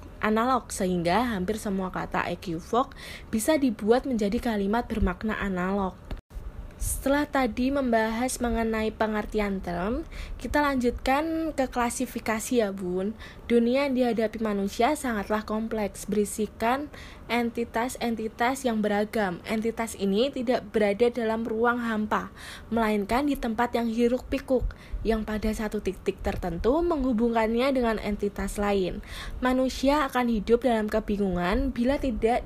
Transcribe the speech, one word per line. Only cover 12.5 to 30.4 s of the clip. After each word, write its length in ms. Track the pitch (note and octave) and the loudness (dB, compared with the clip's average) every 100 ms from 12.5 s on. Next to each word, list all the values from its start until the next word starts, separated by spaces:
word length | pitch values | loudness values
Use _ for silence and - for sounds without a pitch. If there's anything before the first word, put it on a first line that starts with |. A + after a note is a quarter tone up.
| B3 | 2
ya, 160 | G#3 | 2
Bun. 400 | G3 F3+ F3+ G3 A3+ - - - | 0 -2 -2 -2 -4 -12 -16 2
Dunia 400 | A#3+ A#3 C4 C#4+ | 4 4 4 2
yang 80 | |
dihadapi 480 | B3+ B3 A3+ A3 A3 | 2 2 2 0 0
manusia 560 | A3 G3+ G3 - A#3 D4+ | -2 0 -2 2 2 2
sangatlah 480 | B3+ A3 F#3+ G#3+ G#3+ | 0 -2 0 -2 -2
kompleks, 640 | A3 A3 A3 G3+ - - | -4 -2 -2 -2 -4 -2
berisikan 800 | G#3 G3+ - G#3 - A3+ C4+ D4 - - - - | 0 0 -2 -4 0 0 0 -2 -12 -18 -16 -2
entitas-entitas 1400 | A#3 A#3 A#3 A#3 A3+ B3 - A#3+ A3+ A3 - A#3+ C4+ C4 | 0 0 -2 -2 -2 -2 -2 -4 -2 -4 0 0 2 0
yang 160 | A3 | 2
beragam. 560 | G#3 G3+ G#3+ A3+ G3 F3 - | 2 2 2 0 0 -2 -4
Entitas 480 | A3 A3+ A3+ A3+ | -2 -2 -2 -6
ini 400 | - G3 G3 C4+ | -2 0 2 2
tidak 400 | C4+ A#3+ B3 G3+ | 0 0 0 0
berada 320 | A3 G#3 G3 A#3+ | 2 2 4 2
dalam 400 | A#3+ A3 A3+ A#3 | 2 0 0 -2
ruang 320 | A3 A#3+ B3 A#3 | 2 2 2 0
hampa, 480 | G#3+ G#3+ G3+ F#3 - - - - | -2 0 0 -2 -10 -16 -16 -4
melainkan 560 | A3+ A3 G#3+ G3 A#3 D4 | 0 2 2 2 2 2
di 80 | C4+ | 0
tempat 400 | A#3+ A3 A#3+ A#3+ | -2 0 0 2
yang 80 | A#3 | 0
hiruk 400 | A3 A#3+ B3+ - | 2 2 2 0
pikuk, 480 | C4+ - B3+ - - - - G3+ | -4 0 0 0 -4 -10 -4 0
yang 160 | A3 | 0
pada 320 | G#3+ G#3+ A3 | 0 -2 -2
satu 240 | G#3+ G#3+ G#3 | -2 -2 -2
titik 400 | G3+ F#3 - F#3+ | -4 -2 -4 -2
tertentu 640 | - G3+ F#3 E3 G#3 D4 | -4 -2 -4 0 2 4
menghubungkannya 880 | F4 D#4+ C4 A3 A#3+ A#3 A3 A#3 C4+ | 2 2 2 2 2 2 2 2 2
dengan 320 | C4 A#3 A3 | 2 2 0
entitas 560 | - G#3 G3+ G3 G3 - | -2 -2 -2 -4 -4 -2
lain. 480 | G3+ G3+ F3+ - - - - - | 0 2 0 -4 -10 -12 -10 -2
Manusia 640 | B3+ B3+ C4 - C4 D4 C4+ | 0 2 2 2 2 4 2
akan 240 | B3 A#3+ | 0 2
hidup 320 | A3+ | 0